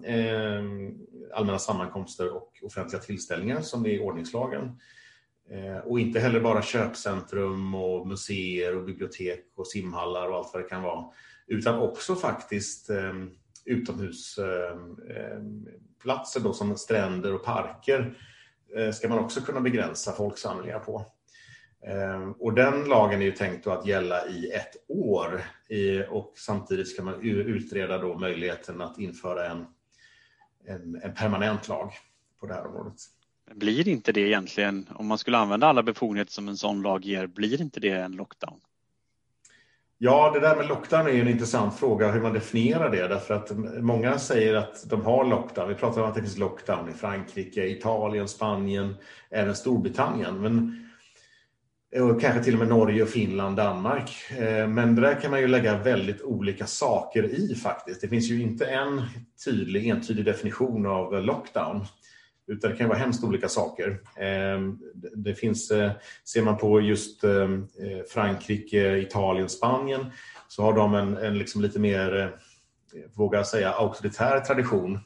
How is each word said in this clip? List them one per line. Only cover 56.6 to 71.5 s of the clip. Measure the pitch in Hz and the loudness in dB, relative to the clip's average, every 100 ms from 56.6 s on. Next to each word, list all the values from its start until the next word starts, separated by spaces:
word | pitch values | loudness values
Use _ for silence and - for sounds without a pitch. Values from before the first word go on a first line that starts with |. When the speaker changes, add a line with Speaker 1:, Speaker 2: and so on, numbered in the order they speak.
| 101 | -6
Speaker 1:
saker | - 139 104 - - | 0 2 2 2 0
i | - 143 208 | 2 0 -2
faktiskt. | 120 - - - 185 | -2 -4 -4 -8 -8
Det | 98 | 0
finns | 117 113 | 0 2
ju | 117 | 0
inte | 113 110 127 | 0 -2 -2
en | 135 143 139 120 - - _ | 0 0 -2 -4 -8 -18 _
tydlig, | - 107 87 98 117 | -2 -2 0 0 2
entydig | 110 - 107 | 0 0 0
definition | 104 98 104 - 127 113 101 | 0 0 -4 0 0 0 0
av | 95 90 98 | 0 0 0
lockdown. | 104 123 - 107 80 101 98 _ - - _ _ - | 0 -2 -4 -4 -2 -4 -8 _ -20 -20 _ _ -10
Utan | 107 110 | -2 -2
det | - | 2
kan | 117 | 2
vara | 107 | 2
hemskt | 127 120 | 0 0
olika | 113 98 98 | 0 0 0
saker. | 110 82 - 92 101 - - | 0 -2 -2 -4 -4 -10 -6
Eh, | 98 95 98 98 95 - - | -2 0 0 0 -4 -6 -14
det, | - - 107 | -14 -12 -6
det | 104 | -4
finns, | 101 113 101 - | -2 0 0 2
eh, | 107 101 104 - - | 2 2 -2 -12 -20
ser | - 117 | -2 2
man | 110 107 | 2 4
på | 107 107 | 6 6
just, | 104 101 - - | 6 2 -2 0
eh, | 104 98 95 95 98 - 98 95 - | 4 4 2 0 -6 -10 -8 -8 -6
Frankrike, | 117 104 95 - 101 - 104 98 95 | 0 0 0 -2 -4 2 4 6 4
Italien, | 95 104 95 92 95 | 0 0 2 2 0
Spanien, | - 120 131 139 131 131 - - - - | 0 2 2 0 -2 -4 -12 -20 -20 -12
så | - | 2
har | 107 | 4
de | 107 104 | 6 6
en, | 104 98 101 | 4 2 0
en | 107 101 | 0 -2
liksom | - | -2